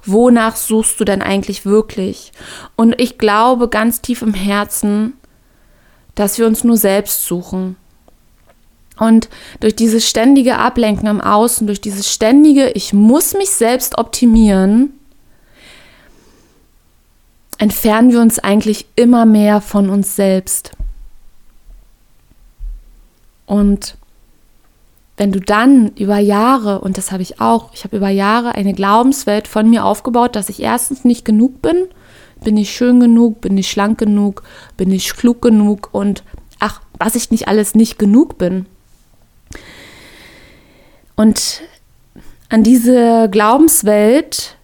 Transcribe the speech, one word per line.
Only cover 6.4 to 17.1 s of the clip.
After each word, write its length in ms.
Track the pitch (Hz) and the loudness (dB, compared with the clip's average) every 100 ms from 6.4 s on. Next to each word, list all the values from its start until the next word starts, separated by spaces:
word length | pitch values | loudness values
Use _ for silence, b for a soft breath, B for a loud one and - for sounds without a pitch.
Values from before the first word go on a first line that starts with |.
| 226 | 0
uns 160 | 220 | 0
nur 140 | 233 226 | 0 2
selbst 480 | 202 196 202 - - | 0 -2 -4 -8 -6
suchen. 500 | 175 180 190 185 185 _ _ _ _ _ _ _ _ _ _ _ - | -8 -8 -10 -10 -12 _ _ _ _ _ _ _ _ _ _ _ -4
Und 320 | 220 226 - B B B | 2 2 2 B B B
durch 160 | 220 214 | -4 0
dieses 340 | 226 226 226 | 0 0 -2
ständige 480 | 220 240 277 247 240 | 0 4 4 2 0
Ablenken 500 | 254 247 220 202 214 | -2 -2 -2 -2 -2
im 140 | 208 | -2
Außen, 460 | 196 208 233 - 208 | 0 0 0 -2 -4
durch 120 | 202 | -4
dieses 320 | 214 196 202 | -8 -8 -8
ständige, 600 | - 220 269 302 277 262 | -2 2 6 6 6 2
ich 200 | - - | -2 -2
muss 420 | 202 214 285 - | 2 4 4 0
mich 180 | 392 381 | -4 -4
selbst 480 | - 226 254 254 - | -2 0 -2 -4 -6
optimieren, 920 | 226 - 240 220 214 190 190 220 277 - _ _ _ b b b b b b b b b b b b b _ _ _ _ _ | -6 0 2 4 4 2 2 2 0 -4 _ _ _ b b b b b b b b b b b b b _ _ _ _ _